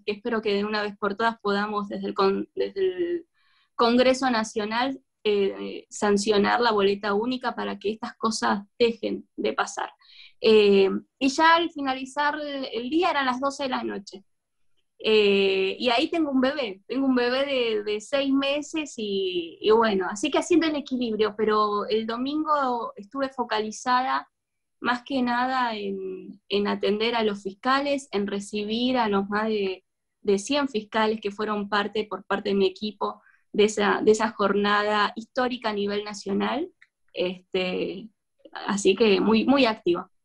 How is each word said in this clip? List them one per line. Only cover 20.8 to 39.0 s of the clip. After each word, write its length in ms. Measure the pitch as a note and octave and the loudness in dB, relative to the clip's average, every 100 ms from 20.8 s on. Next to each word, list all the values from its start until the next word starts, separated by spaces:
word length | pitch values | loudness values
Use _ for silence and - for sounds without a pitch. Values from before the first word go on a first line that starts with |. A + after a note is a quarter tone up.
| C#4 B3+ A#3+ G#3+ G#3+ G#3 | -4 -4 -2 0 -2 0
pero 500 | G#3+ G#3+ G#3 G#3 G3 | 0 2 2 0 -2
el 200 | G#3+ A3 | -2 -2
domingo 840 | A#3 C4 D4+ D#4 D4+ C4+ A#3+ A3 - | -4 -4 -2 0 0 0 -2 -6 -12
estuve 320 | G3+ C4+ C4+ | -12 -6 -6
focalizada 1000 | C4+ A3+ G#3+ G#3+ G#3 B3+ B3+ C4 C4+ - _ _ _ _ _ | -4 -4 -2 -4 -6 0 0 0 -4 -6 _ _ _ _ _
más 220 | A#3 B3 | -2 -2
que 180 | - C4+ | -2 -2
nada 540 | B3 A#3+ B3+ C4 A#3+ | 0 0 0 0 -2
en, 680 | A3 G3+ G3 F#3+ F#3 F#3+ - - | -4 -6 -8 -8 -12 -14 -18 -4
en 200 | G3+ G3+ | -2 0
atender 480 | G3+ G3 G#3 A3+ A#3 | 0 0 0 0 0
a 60 | |
los 200 | A3 G3+ | 0 -2
fiscales, 680 | F#3+ F#3+ B3+ C4+ C#4+ C#4 - | -8 -6 0 0 2 -2 -4
en 140 | G3+ G3+ | -4 -4
recibir 680 | G3+ G3+ G#3 G#3 A3+ B3 B3+ | -4 -6 -6 -4 -2 0 0
a 120 | A3 | 2
los 200 | G3 G3 | 0 0
más 200 | G#3 A3 | -2 -2
de, 360 | G#3+ G3 F#3 _ _ _ _ | -2 -2 -6 _ _ _ _
de 160 | G3+ G3 | 0 0
cien 300 | G3+ C#4+ C#4 | 2 0 0
fiscales 520 | G#3+ G#3+ A3+ A3 A3 | -2 -2 0 0 0
que 100 | G3+ | -4
fueron 380 | G3+ G#3+ G#3 G3+ | -6 -4 -4 -2
parte, 380 | G#3 G#3 G#3+ G#3+ | -2 -2 -4 -6
por 160 | F#3 | -6
parte 260 | - G3 G3+ | -4 -4 0
de 40 | |
mi 120 | G3 F#3+ | 2 2
equipo, 540 | F#3 G#3+ - G#3 - _ _ _ | 0 -8 -6 -6 -8 _ _ _
de 120 | G3+ | 2
esa, 360 | G#3 G#3+ G3+ F#3 | 4 4 0 2
de 100 | - | 4
esa 180 | A3 A3+ | 4 2
jornada 840 | - G3 G3+ G3+ G#3 G#3 G#3+ G3+ - | 0 0 2 2 2 2 2 0 -2
histórica 540 | A3 - B3+ B3 A3+ | -8 -4 -2 -2 -4
a 40 | |
nivel 300 | G#3 G3+ G3+ | -2 -2 -4
nacional. 640 | G#3+ G#3 G3 G3+ G3+ A#3+ F#4 _ _ _ _ | -6 -8 -4 -2 0 -2 -6 _ _ _ _
Este, 960 | - F3+ F#3 _ F#3+ F#3 F#3 F3 F#3+ A#3 _ _ _ - | -4 -4 -4 _ -4 -2 -4 -4 -8 -14 _ _ _ -20
así 420 | - - G3+ F#3+ | -10 -4 0 2
que 260 | F#3+ | 4